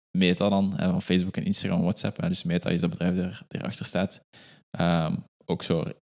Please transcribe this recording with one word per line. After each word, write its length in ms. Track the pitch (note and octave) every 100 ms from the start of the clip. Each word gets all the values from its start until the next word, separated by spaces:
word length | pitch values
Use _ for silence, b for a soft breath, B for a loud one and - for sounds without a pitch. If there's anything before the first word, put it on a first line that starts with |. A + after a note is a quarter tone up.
| _ F#2
Meta 300 | F#2 F2+ G2+
dan, 260 | G2 G2 G2
hè, 140 | F#2
van 120 | F2+
Facebook 340 | - F#2 F2+ -
en 80 |
Instagram 340 | - G2 G2 F2+
en 60 |
WhatsApp. 360 | F2 - - -
Hè, 80 | E2+
dus 140 | -
Meta 260 | E2+ F2 F2+
is 100 | F2
dat 100 | E2+
bedrijf 240 | E2 F2 F2+
dat 80 |
er, 180 | F#2 - -
die 120 | -
erachter 240 | - -
staat. 360 | - F2 G2 - _ b b b _
Ehm, 460 | - E2+ E2+ D#2+ F2 - _ -
ook 120 | E2+
zo 220 | - E2+ - -